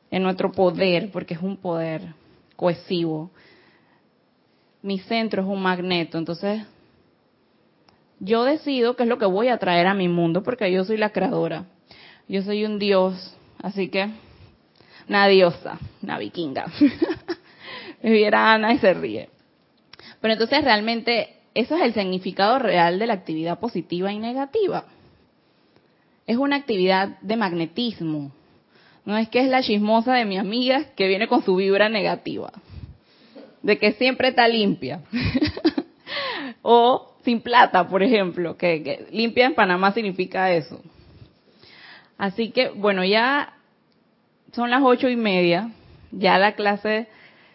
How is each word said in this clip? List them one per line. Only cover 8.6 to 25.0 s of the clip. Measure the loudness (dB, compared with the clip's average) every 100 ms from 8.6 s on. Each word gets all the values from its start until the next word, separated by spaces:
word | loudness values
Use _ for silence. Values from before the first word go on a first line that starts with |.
| -2 0 0
qué | 0
es | -2
lo | 0
que | 0
voy | 0 0
a | 0
traer | 2 2 4
a |
mi | 2 0
mundo, | 2 0 0
porque | -2 -2 0
yo | 0
soy | 0 -2
la | -2
creadora. | 0 -2 0 -2 -6 -10 _ _ -20 -20 -20 -8
Yo | -6
soy | -4 -4
un | -4 -2
dios, | 2 2 2 -2 -12 -20 _ -12
así | -10 -6 -4
que | -2 -4 -8 -18 -20 -20 _ _ _ _ -20 -2
una | 4 6
diosa, | 8 6 2 -8 -14 -16 -14
una | -10 -8
vikinga. | -8 -8 -8 -8 -10 0 2 2 -4 -4 -10 -12
<laughs> | _ -20 -18 -18 -18 -6
Me | 2
viera | 4 4 4 4
Ana | 4 4
y | 4
se | 4
ríe. | 2 -2 -8 -12 _ _ _ _ _ _ -20 -20 -6
Pero | -2
entonces | 0 0 2
realmente | 4 2 2 -2 -2 -2 -4 _ _
eso | -4 -2 0
es |
el | 0
significado | 0 -2 -4 -6 0 2 2
real | 2 4 4 2
de | -2
la |
actividad | -4 -4 -6 -4 -4
positiva | -6 -6 -6 -4 -4
y | -6
negativa. | -8 -6 -4 -2 -2 -4 -8 _